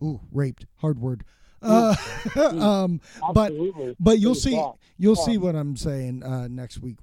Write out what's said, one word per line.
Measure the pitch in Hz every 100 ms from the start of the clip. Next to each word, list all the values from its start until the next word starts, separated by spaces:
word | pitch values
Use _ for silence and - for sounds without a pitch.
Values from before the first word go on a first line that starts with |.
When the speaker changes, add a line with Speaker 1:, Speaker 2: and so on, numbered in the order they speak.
Speaker 1:
ooh, | 156 135 -
raped, | 135 139 117 - _
hard | 156 135
word. | 127 123 - _ _ _
Uh, | 220 220 226 202
<laughs> | - - -
Speaker 2:
Mm. | - 302 165
Speaker 1:
um, | 208 202 185 165 - - 165
but, | 202 214
Speaker 2:
Absolutely. | 151 180 170 127 123
Speaker 1:
but | 175 220
you'll | 208
Speaker 2:
Good | 254
Speaker 1:
see, | 269 233
Speaker 2:
thought. | 147 117 _ -
Speaker 1:
you'll | 190 214
see | 165 220
Speaker 2:
Um, |
Speaker 1:
what | 180 156
I'm | 143 131
saying, | 160 139 127 127
uh, | 127 127 123
next | 123 123 -
week | 127 110